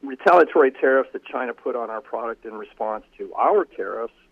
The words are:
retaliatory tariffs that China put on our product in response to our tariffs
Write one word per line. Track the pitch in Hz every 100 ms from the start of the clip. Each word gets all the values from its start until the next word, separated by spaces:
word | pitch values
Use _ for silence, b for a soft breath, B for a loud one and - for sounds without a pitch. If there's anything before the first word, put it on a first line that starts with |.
retaliatory | - 131 202 175 156 - 135
tariffs | 131 139 131 131
that | -
China | - 135 123
put | 117 - 120
on | 113
our | 110
product | 107 117 117 113
in | 117
response | 110 104 _ 107 107 - _
to | 98
our | - 123 202
tariffs | 175 - 98 101 113 _ _